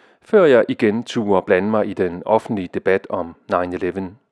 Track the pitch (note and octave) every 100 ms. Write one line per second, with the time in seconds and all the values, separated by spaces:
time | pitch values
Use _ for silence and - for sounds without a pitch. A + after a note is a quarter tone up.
0 | _ _ - G#3+ D#3+ B2 - E3+ G#2+ A2+
1 | - B2 G2+ F#2+ - F#2 G#2 A2 G2+ F#2
2 | F#2 F2 - A2 - G#2 F2 F#2+ F#2+ G2
3 | - G2+ E2+ D#2+ - F#2 F2+ F2 F2+ F#2
4 | F#2 A2 _